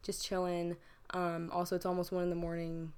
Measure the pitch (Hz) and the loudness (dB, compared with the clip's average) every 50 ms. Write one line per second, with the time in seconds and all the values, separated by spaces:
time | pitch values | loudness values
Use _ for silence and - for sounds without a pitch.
0 | - - 185 - - - 196 185 180 180 175 175 170 170 175 170 - - - - | -4 -4 -4 -4 -2 0 0 2 2 2 2 2 2 0 -2 -4 -8 -20 -20 -20
1 | - - - 185 180 170 170 165 165 165 - 175 175 - 185 175 - 190 180 180 | -12 -6 -2 0 2 2 2 0 -2 0 0 0 2 2 0 2 2 2 2 2
2 | 170 - 185 180 175 180 175 170 170 165 170 170 170 165 165 165 165 160 156 | 0 0 2 2 2 2 2 2 0 0 0 -2 -2 -2 -2 -4 -4 -6 -8